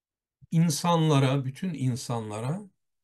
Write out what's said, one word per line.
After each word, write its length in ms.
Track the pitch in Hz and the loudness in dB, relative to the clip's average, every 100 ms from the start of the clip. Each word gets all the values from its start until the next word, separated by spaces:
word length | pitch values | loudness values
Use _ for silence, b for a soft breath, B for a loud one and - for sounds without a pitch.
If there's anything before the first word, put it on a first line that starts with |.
| _ _ _ _ - | _ _ _ _ -2
insanlara, 960 | 165 170 143 175 170 156 139 131 139 | 2 2 2 2 2 4 4 4 0
bütün 300 | 131 - 190 | -4 -6 -6
insanlara 880 | 139 127 117 - 117 107 107 123 185 202 _ _ _ | -4 -4 -4 -6 -6 -6 -6 -6 -6 -10 _ _ _